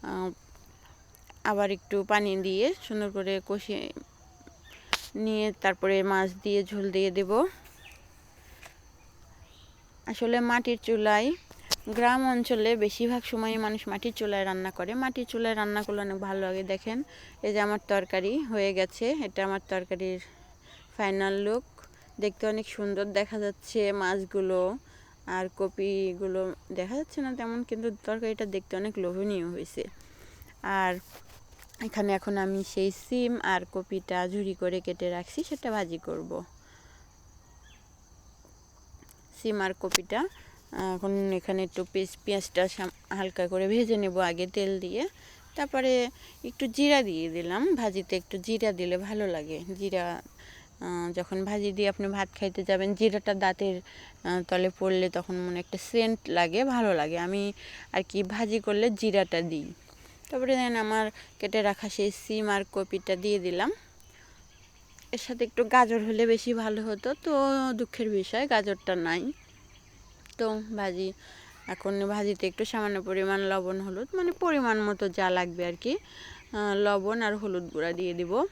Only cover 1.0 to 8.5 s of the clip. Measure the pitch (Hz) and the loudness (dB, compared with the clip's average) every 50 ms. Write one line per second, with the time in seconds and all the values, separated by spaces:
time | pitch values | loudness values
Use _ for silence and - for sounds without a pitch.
1 | - - - - - - - - - 214 208 202 202 196 196 185 - - 208 202 | -20 -20 -20 -20 -20 -20 -20 -4 0 0 2 4 2 2 0 -2 -4 -2 -2 -2
2 | 196 202 214 208 202 202 190 190 185 196 190 190 220 285 381 - - - 220 208 | 2 4 2 4 4 2 0 0 0 0 2 2 2 2 0 -2 -6 -6 -4 -2
3 | 208 202 196 196 190 190 196 190 180 - 196 208 - - 208 - - 101 - - | -2 -2 -2 -4 -2 -2 -2 -2 -2 -4 -4 -4 -4 -6 -6 -6 -6 -8 -10 -12
4 | - - - - - - - - - - - - - - - - - - - - | -16 -16 -20 -20 -20 -20 -20 -20 -20 -20 -20 -20 -20 -20 -20 -20 -6 -6 -6 -6
5 | - - - 196 220 220 220 214 214 214 202 - - 196 190 - - 190 196 190 | -6 -8 -4 -2 0 2 2 2 2 0 0 2 0 0 0 2 2 4 4 4
6 | 185 196 196 190 190 190 180 190 - 208 202 202 196 185 208 208 196 196 185 190 | 4 4 4 4 2 2 -2 -4 -2 0 2 2 0 0 -4 -2 -2 0 2 2
7 | 190 196 180 190 196 180 202 226 302 381 - - - - - - - - - - | 2 2 2 0 0 2 4 4 4 2 0 -8 -20 -20 -20 -20 -20 -20 -20 -20
8 | - - - - - - - - - - | -20 -20 -20 -20 -20 -20 -20 -20 -20 -20